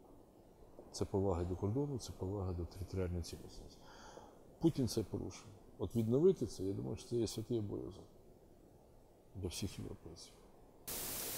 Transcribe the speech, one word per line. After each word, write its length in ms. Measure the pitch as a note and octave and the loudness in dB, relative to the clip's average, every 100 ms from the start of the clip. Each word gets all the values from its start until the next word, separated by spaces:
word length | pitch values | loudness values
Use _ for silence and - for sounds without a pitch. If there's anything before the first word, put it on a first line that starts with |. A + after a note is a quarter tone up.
| - - - - - - - - - | -20 -20 -20 -20 -20 -20 -18 -16 -8
Це 140 | - G2 | -4 2
повага 380 | G2+ G2 E2+ | 4 6 4
до 120 | F2 F2+ | 2 2
кордону, 420 | G2+ B2 C#3+ C3+ | 2 2 2 0
це 140 | - - | -4 -4
повага 360 | F#2 G2+ F#2+ | -2 0 0
до 120 | F2 E2 | 0 -4
територіальної 580 | - F2+ F#2+ F2+ F2 | -4 -2 0 2 0
цілісності. 540 | E2 - - - - - - - - - - - - - | -2 -6 -10 -12 -14 -14 -18 -16 -16 -16 -16 -20 -18 4
Путін 280 | E3 - A#2+ | 4 6 2
це 160 | - | 2
порушив. 440 | G2+ F#2 G2 - - - - - | 0 -2 -4 -8 -14 -16 -14 -4
От 180 | G2 A#2 | 0 2
відновити 500 | A2 B2+ F3+ F3+ G#2+ | 6 8 8 8 2
це, 180 | - | 0
я 100 | F#2+ | -2
думаю, 240 | G#2+ C3 - | 0 -2 -4
що 120 | - | 0
це 60 | A#2+ | 2
є 120 | A2 | 2
святий 320 | - G#2+ A#2+ | 0 0 0
обов'язок 440 | G#2 G#2 - G2 - - - - - - - - - - - - - G2+ | 0 -2 -4 -10 -14 -18 -20 -20 -20 -20 -20 -20 -20 -20 -20 -20 -14 -4
для 120 | F#2 | -2
всіх 320 | - G2 - | -2 -4 -4
європейців. 540 | G#2 G2+ - E2+ - - - - - - - - - - - | -8 -8 -12 -14 -16 -18 -20 -20 -20 -14 -6 -4 -4 -4 -4